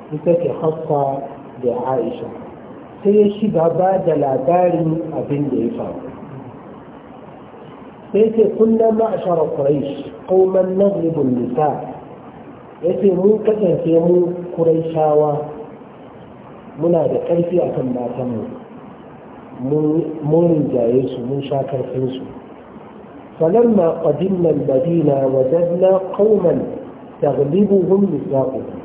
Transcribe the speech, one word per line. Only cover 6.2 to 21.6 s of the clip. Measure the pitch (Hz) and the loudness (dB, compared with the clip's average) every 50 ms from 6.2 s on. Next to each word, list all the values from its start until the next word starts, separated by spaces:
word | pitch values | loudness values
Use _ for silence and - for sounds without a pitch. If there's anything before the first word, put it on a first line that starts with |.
| - - - - - - - - - - - - - - - - - - - - - - - - - - - - - - - - - - - - - - | -16 -16 -16 -16 -16 -16 -18 -18 -18 -18 -20 -20 -20 -20 -20 -20 -20 -20 -20 -20 -20 -20 -20 -20 -20 -20 -20 -20 -20 -20 -20 -20 -20 -20 -20 -20 -16 -4
Sai | - 196 220 220 | 2 2 2 4
ce, | - 226 214 - | 4 2 2 2
"Kunna | - - 220 226 226 220 226 226 | 4 2 4 4 4 4 4 2
ma'ashara | 214 220 220 220 185 170 - 190 170 165 151 | 4 2 0 0 -2 -2 0 0 2 2 0
Quraysh, | - - - 139 139 151 139 - - - - - - - - | 0 -2 0 0 2 2 0 -2 -6 -8 -8 -12 -14 -16 -16
qauman | - - 185 185 185 185 185 190 185 190 185 | -2 2 4 4 4 4 4 2 2 2 2
nadribu | 190 196 202 - 170 165 165 151 147 135 | 2 2 2 2 0 -2 -2 0 0 0
nisa." | 127 127 123 117 - - 160 151 143 127 - - - - - - - - - - - - - - - - - - - - - | 0 0 0 -2 -2 0 0 0 0 0 -4 -8 -12 -12 -14 -16 -18 -18 -18 -20 -20 -20 -20 -20 -20 -20 -20 -20 -20 -16 -4
Ya | 151 170 - | -2 -2 -2
ce, | - 214 196 | 2 2 2
"Mun | 180 180 190 208 220 208 | 2 4 4 2 2 4
kasance | - 220 208 208 208 175 156 147 - 160 165 165 | 2 0 0 2 2 0 0 0 0 2 2 4
mu | 170 175 180 180 180 175 - - - - | 4 4 4 4 2 0 -2 -6 -8 -10
Qurayshawa, | - - 165 165 160 160 160 165 160 160 156 151 151 151 151 151 143 - - - - - - - - - - - - - - - - - - - - - - - - - - - - | -4 0 2 2 2 2 0 -2 -2 0 2 4 4 4 2 2 0 -4 -6 -10 -12 -14 -16 -16 -18 -20 -20 -20 -20 -20 -20 -20 -20 -20 -20 -20 -20 -20 -20 -20 -20 -20 -20 -18 -8
muna | - 151 170 175 165 143 - | -2 0 2 2 2 2 0
da | 131 - | -2 -2
ƙarfi | - - 170 175 170 175 180 170 | 0 0 0 0 0 0 0 0
a | 156 - | 0 0
kan | - 151 131 127 | -2 -4 -4 -2
matanmu. | 120 123 120 117 - 135 127 123 117 110 107 - - - - - - - - - - - - - - - - - - - - - - | -4 -4 -4 -6 -6 -6 -6 -4 -4 -6 -8 -8 -12 -14 -16 -18 -20 -20 -20 -20 -20 -20 -20 -20 -20 -20 -20 -20 -20 -20 -20 -18 -12
Mun, | - 123 131 147 156 151 151 156 165 156 - - - | -8 -4 -2 0 0 2 2 0 0 -2 -4 -8 -6
mun | 147 147 156 165 175 | -2 2 2 4 4
rinjaye | 170 165 151 135 117 - 123 117 117 123 131 127 131 | 4 4 2 2 0 0 0 2 4 2 2 2 0
su, | 131 127 | -6 -6
mun | 117 123 139 139 | -6 -4 -4 -4
sha | 139 - 147 135 | -4 -4 -4 -4